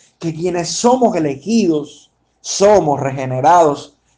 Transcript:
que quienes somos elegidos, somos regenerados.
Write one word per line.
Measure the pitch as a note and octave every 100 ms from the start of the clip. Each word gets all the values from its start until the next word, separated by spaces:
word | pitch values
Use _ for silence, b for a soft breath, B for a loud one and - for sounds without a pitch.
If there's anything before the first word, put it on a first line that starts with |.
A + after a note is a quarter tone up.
| b _
que | E3 D#3
quienes | F3+ F3 E3
somos | - A#3+ B3+ A3+ E3+
elegidos, | D3+ C3 - A3+ F#3 D3+ - - _ _ _ _
somos | - - G3+ G#3 D#3 C3+
regenerados. | C3+ C3+ C3 B2+ D3 F3+ D#3+ C#3+ - _ _